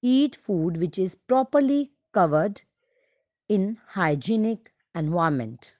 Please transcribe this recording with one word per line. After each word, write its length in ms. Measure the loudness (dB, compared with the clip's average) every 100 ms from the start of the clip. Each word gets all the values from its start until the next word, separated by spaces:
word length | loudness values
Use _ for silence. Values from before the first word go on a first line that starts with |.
eat 360 | 2 2 2 -2
food 400 | -4 -2 0 -2
which 200 | -4 -2
is 180 | -4 -4
properly 760 | _ 0 2 2 2 0 -2 _ _
covered 480 | 0 2 2 0 -4 _ _ _ _ _ _ _ _ _
in 280 | -2 -2 -6 _
hygienic 840 | -2 0 0 0 0 0 -4 _ _ _ -6
environment. 800 | -2 0 0 0 -4 -10 -20 _